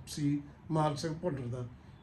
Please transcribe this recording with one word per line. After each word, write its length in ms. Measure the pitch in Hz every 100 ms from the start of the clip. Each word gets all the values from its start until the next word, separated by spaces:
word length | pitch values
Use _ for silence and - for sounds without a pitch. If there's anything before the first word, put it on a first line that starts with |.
| -
ਸੀ 340 | - 143 143 - - -
ਮਾਲ 240 | 156 151 143
ਸਿੰਘ 200 | 165 160
ਭੁੱਲਰ 260 | 175 131 117
ਦਾ, 200 | 127 123 - - -